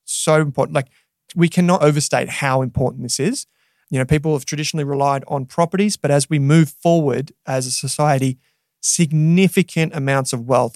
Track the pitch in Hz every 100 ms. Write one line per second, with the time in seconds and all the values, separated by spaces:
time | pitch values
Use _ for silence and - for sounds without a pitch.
0 | - - - 156 147 135 143 147 127 _
1 | _ _ - - 170 185 175 190 151 147
2 | - 131 - - 139 131 131 127 127 131
3 | 123 - 156 277 - _ _ _ _ 131
4 | 127 156 156 147 - 147 151 160 143 143
5 | 143 139 - 143 127 - 170 190 208 -
6 | 143 143 139 151 139 160 151 - 170 170
7 | 143 120 143 _ - 131 127 - 131 -
8 | 151 135 131 127 _ _ _ _ - -
9 | 156 156 156 175 190 - 175 165 160 151
10 | 135 139 131 123 120 123 120